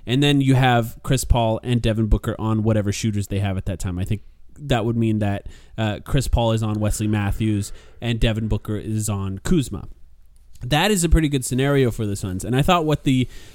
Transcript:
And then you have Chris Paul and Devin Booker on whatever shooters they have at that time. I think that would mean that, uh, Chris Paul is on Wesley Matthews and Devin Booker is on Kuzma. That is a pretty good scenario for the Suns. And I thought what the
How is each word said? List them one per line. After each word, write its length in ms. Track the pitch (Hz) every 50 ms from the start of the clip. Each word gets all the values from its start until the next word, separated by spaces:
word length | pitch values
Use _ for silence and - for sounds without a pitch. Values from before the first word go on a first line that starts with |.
| -
And 160 | 110 120 139 143
then 180 | 143 143 139
you 140 | 135 131 135
have 420 | 127 135 127 120 120 113 120 - - -
Chris 200 | - 139 123 -
Paul 360 | - - 123 117 110 110 113 -
and 160 | 123 123 120
Devin 280 | 113 117 107 110 113
Booker 280 | 104 107 104 - 120 - -
on 240 | 104 110 110 110 104
whatever 280 | 113 110 110 98 101
shooters 360 | 98 - - 110 101 104 95
they 120 | - 98 98
have 180 | 104 98 95
at 80 | 95 -
that 100 | - 95 -
time. 200 | - 95 87 90
I 60 | 92
think 180 | - 113 101 - - - - - - -
that 260 | - 147 139 131 117 104
would 140 | 117 117
mean 220 | 117 113 113 107 104
that, 260 | 104 101 101 98 - - - - - - -
uh, 220 | - 113 107 101 - -
Chris 240 | - - 139 -
Paul 260 | - - 123 117 113 113
is 100 | 110 113
on 160 | 110 110 107
Wesley 280 | 107 104 - - 110
Matthews 640 | 107 110 110 104 98 95 - 110 110 107 101 98 - - - - - - -
and 180 | 117 117 120 113
Devin 280 | - 117 107 110 113
Booker 280 | 107 107 107 - - 107
is 300 | 101 - 107 110 110 104
on 300 | 107 104 98 98 98 95 95
Kuzma. 480 | - - 190 165 123 - - 71 - - - - - - - - - - - - - - - -
That 300 | - 123 147 147 175 214
is 140 | 214 180 165
a 40 | 170
pretty 200 | - 175 160 143
good 160 | 143 131 127
scenario 440 | - 127 123 139 143 143 139 131 117
for 160 | 110 - 110
the 120 | 101 101
Suns. 260 | - - 95 90 92 -
And 100 | 95 123
I 80 | 131
thought 220 | 147 190 185 175 156
what 220 | 151 147 - -
the 240 | 147 131 127 123 - - - - -